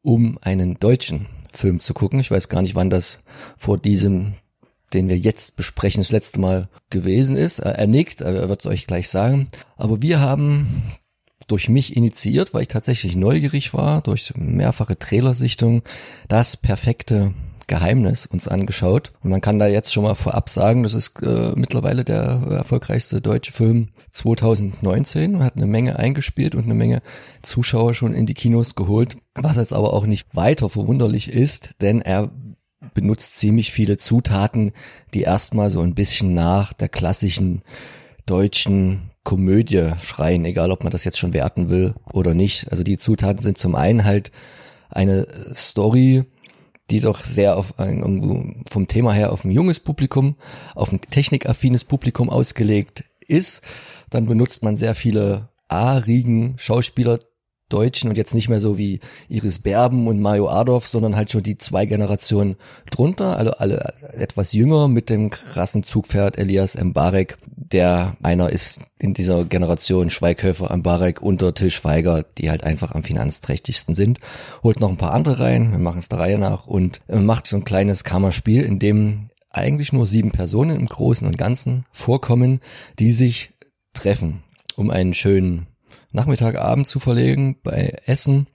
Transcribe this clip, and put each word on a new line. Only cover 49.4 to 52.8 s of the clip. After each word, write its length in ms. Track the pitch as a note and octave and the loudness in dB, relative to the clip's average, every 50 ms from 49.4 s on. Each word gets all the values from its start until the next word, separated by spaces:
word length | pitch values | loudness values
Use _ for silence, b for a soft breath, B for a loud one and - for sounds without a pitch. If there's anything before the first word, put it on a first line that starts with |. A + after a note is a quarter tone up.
| - | -2
ein 80 | F#2+ | 0
junges 300 | F#2+ C3 F3 F#3 E3 - | 2 2 2 2 0 -2
Publikum, 560 | _ - D3+ - C#3 - - C3+ C3+ C#3 C#3+ B B B B B B B B | _ -6 -2 -2 -2 0 2 2 2 2 0 B B B B B B B B
auf 160 | - - - | -6 -4 -2
ein 100 | - F#2 | -2 -6
technikaffines 840 | - - - C#3 C#3+ - D3+ - - - A#2+ - - C3 B2 A#2+ - | -6 0 0 0 2 2 0 -2 0 -2 -2 2 2 2 2 2 0
Publikum 460 | _ C3+ C3+ - C3 - - B2 - | _ -4 0 0 -2 0 0 -2 0
ausgelegt 760 | - - - - - - A2 G#2 G#2+ G2+ | 2 0 0 0 0 0 0 2 2 2